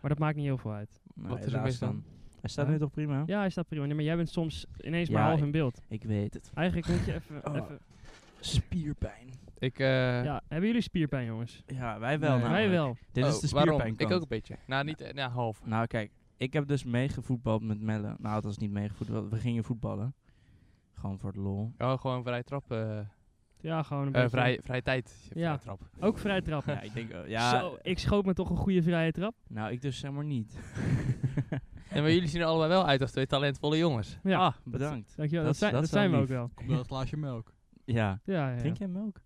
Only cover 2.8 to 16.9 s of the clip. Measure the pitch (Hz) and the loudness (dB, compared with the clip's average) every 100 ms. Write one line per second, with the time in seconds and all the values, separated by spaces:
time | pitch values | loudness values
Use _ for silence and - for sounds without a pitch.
2.8 | 147 151 151 139 160 202 190 180 165 156 | 0 -2 -2 0 0 0 0 -2 -4 -4
3.8 | 143 151 151 170 165 - 160 - - - | -2 0 0 0 0 0 -2 -4 -10 -12
4.8 | - 170 170 110 107 160 147 151 135 - | -4 -2 2 4 6 6 4 2 0 -2
5.8 | - 107 110 104 104 - - - 175 170 | -10 -8 0 0 0 -6 -10 0 0 2
6.8 | 170 170 - - - 147 - 147 165 143 | 2 2 2 -4 -6 -8 -4 -4 -4 -12
7.8 | - - - - - - - - - 185 | -18 -20 -20 -20 -20 -12 0 0 0 -4
8.8 | 156 - 104 101 123 127 - - 131 - | -4 -4 -6 -8 -18 -18 -20 -4 -4 2
9.8 | 135 131 127 123 135 139 - 151 180 240 | 2 4 2 2 -2 -4 -4 -2 2 0
10.8 | - 180 151 135 117 113 117 - - 131 | 0 0 0 0 -4 -6 -8 -10 -10 -6
11.8 | 120 104 117 151 135 127 117 180 214 175 | -6 -4 -2 2 4 4 4 4 4 4
12.8 | 143 120 - - 139 113 151 135 156 147 | 2 -2 -4 2 2 2 2 6 6 6
13.8 | 117 107 131 180 151 113 - - - 135 | 2 0 2 2 0 -4 -6 -14 -4 -2
14.8 | 143 156 135 139 127 123 117 107 - 110 | -2 -6 -8 -6 -4 -2 -2 -4 -2 0
15.8 | 117 117 104 - _ _ 131 156 143 143 | 0 -2 -4 -10 _ _ -2 0 2 0
16.8 | 131 | 2